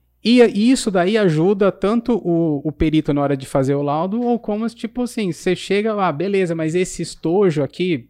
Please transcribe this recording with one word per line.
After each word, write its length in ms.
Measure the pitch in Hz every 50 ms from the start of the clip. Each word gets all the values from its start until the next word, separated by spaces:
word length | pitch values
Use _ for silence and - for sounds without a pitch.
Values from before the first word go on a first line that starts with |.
| _ _ _ _ _
E, 160 | 208 240 247
e 300 | 240 214 - 196 214 240
isso 180 | 269 254 - 233
daí 280 | 190 190 170 185 214 220
ajuda 520 | 208 185 156 151 160 190 214 190 208 190
tanto 440 | 180 - - 196 226 233 226 - 240
o, 480 | 190 - 180 170 165 170 160 151 139 -
o 80 | 160
perito 420 | 143 - 165 160 151 156 151 - 143
na 80 | 143
hora 140 | 143 139 143
de 100 | 135 131
fazer 300 | - - 147 139 131 143
o 60 | 143
laudo, 400 | 143 143 143 156 170 190 202 233
ou 180 | 247 240 240 226
como, 260 | - - 208 214 226 233
tipo 320 | - - - 220 - 247 247
assim, 300 | 233 - - 214 180 156
você 200 | - - 185 180
chega 400 | 170 - - 190 202 208 226 214
lá, 140 | 208 190 175
"Ah, 40 | 151
beleza, 420 | 143 170 202 202 190 190 165 170
mas 200 | 165 160 160 156
esse 260 | 180 185 180 - -
estojo 600 | 165 - - - - 160 165 214 208 185 151 151
aqui", 460 | 139 127 - - 175 185 170 127 117